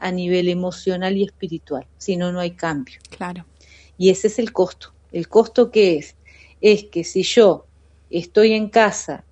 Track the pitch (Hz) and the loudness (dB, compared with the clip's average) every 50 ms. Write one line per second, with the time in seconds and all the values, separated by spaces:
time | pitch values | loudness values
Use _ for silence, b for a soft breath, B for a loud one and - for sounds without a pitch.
0 | - 185 180 180 180 175 185 180 180 180 175 180 180 180 175 - - 190 185 180 | -8 -6 -4 -4 -2 -2 0 0 0 0 -2 -2 -4 -8 -8 -8 -6 -6 -4 -4
1 | 185 190 196 196 202 196 _ - - 170 165 160 _ - 147 131 - _ _ _ | -4 -4 -2 -2 -2 -4 _ -12 -12 -10 -10 -12 _ -8 -10 -10 -10 _ _ _
2 | - - 185 175 175 180 180 180 175 175 175 - - 165 160 143 127 - - - | -8 -6 -4 -4 -4 -4 -4 -4 -6 -8 -8 -6 -6 -6 -6 -6 -8 -10 -14 -20
3 | _ - - - 190 180 180 180 170 _ _ b b b b b b b b - | _ -20 -16 -12 -12 -12 -12 -14 -16 _ _ b b b b b b b b 0
4 | 180 190 185 - - 208 - - 226 226 - - 185 175 - _ - - _ _ | 2 2 2 4 0 -4 -2 -2 -6 -6 -2 -2 -2 -2 -2 _ -20 -20 _ _
5 | _ _ - 170 165 - - 214 226 226 - - 240 233 - 220 202 185 165 143 | _ _ -10 -10 -8 0 2 2 2 2 2 0 0 2 4 2 4 4 2 0
6 | 156 - _ _ _ b b b b b b b - 214 208 208 - - - 170 | -4 -10 _ _ _ b b b b b b b 4 4 4 4 0 -6 -8 -8
7 | 165 - - 190 180 - - 240 220 196 156 139 - _ _ _ _ _ _ _ | -8 -4 -4 -4 -2 0 4 4 6 6 4 2 -4 _ _ _ _ _ _ _
8 | _ - - 170 170 - - 214 214 220 220 220 214 208 - 226 220 202 208 - | _ -10 -8 -8 -8 -2 2 4 4 4 4 0 -4 0 2 2 2 2 0 -4
9 | - - 143 - - _ | -10 -12 -12 -12 -14 _